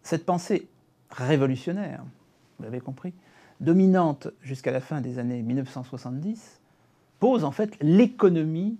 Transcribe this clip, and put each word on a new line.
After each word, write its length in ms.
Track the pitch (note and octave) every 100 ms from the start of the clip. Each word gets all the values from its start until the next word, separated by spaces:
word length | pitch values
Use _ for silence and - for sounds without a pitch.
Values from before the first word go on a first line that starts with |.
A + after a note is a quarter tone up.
| -
Cette 180 | D#3+
pensée 440 | E3 F3 - G3+ - _ _ _ _
révolutionnaire, 880 | - B2+ D3+ C3+ B2+ D3 F#3 G3 C3 B2+ - _ _ _ _
vous 60 |
l'avez 140 | A2 B2
compris, 340 | C3 C3+ F#3 F3 _ _ _ _
dominante 720 | C#3+ F3 F#3+ F#3 E3+ C#3+ - -
jusqu'à 300 | C3 C3 -
la 100 | C3
fin 200 | B2+ D3+
des 180 | B2+ B2
années 240 | A#2+ B2
mille 140 | A2+ B2+
neuf 120 | B2+
cent 140 | -
soixante-dix, 800 | B2 C3 B2 B2+ F3 A3 - _ _ _ _ _ _ _
pose 240 | A3+ B3+
en 80 | D3
fait 260 | C3+ G#3+ -
l'économie 960 | D3 F3+ A#3+ - G3+ E3+ D#3 D#3+ G3 A3+